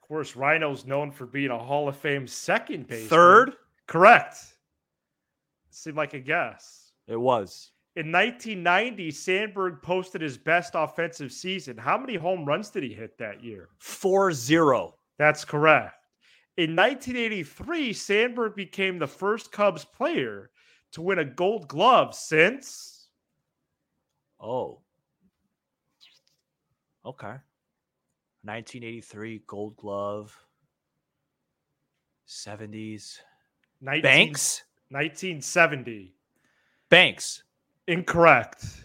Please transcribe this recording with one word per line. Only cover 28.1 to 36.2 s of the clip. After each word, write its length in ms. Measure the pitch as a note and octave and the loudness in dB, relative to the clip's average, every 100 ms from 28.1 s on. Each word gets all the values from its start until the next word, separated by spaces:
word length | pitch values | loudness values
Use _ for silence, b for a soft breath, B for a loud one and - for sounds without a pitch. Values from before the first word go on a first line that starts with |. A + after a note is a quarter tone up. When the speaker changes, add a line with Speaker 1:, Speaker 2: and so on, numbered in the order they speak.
| _ _ _ | _ _ _
Speaker 2:
Nineteen 400 | G#2 A2+ A2+ B2+ | -14 -14 -14 -16
eighty-three 600 | A#2 A#2 G#2 G#2+ A2 A2+ _ | -14 -16 -18 -16 -14 -14 _
Gold 300 | G2+ G#2+ G#2+ | -12 -12 -14
Glove. 600 | G#2 G2+ G2+ G#2 G#2+ _ _ _ _ _ _ _ _ _ _ _ _ _ _ _ _ _ _ _ _ | -10 -8 -6 -8 -14 _ _ _ _ _ _ _ _ _ _ _ _ _ _ _ _ _ _ _ _
Seventies. 960 | - - G#2 G#2+ G#2+ A2 G#2+ - - _ _ _ _ _ _ | -18 -16 -16 -14 -14 -14 -14 -18 -20 _ _ _ _ _ _
Speaker 1:
Nineteen, 220 | C3 D3 | -6 0
Speaker 2:
Banks? 600 | C#3+ C3+ E3+ C#3+ - - - _ _ | 6 6 4 0 -4 -6 -12 _ _
Speaker 1:
nineteen 500 | C#3 D#3 D#3 F#3+ D#3+ | -6 -6 -6 -10 -10
seventy. 720 | - F3 E3 D3 A#2 A2 F#2 _ | -6 2 2 2 -10 -14 -18 _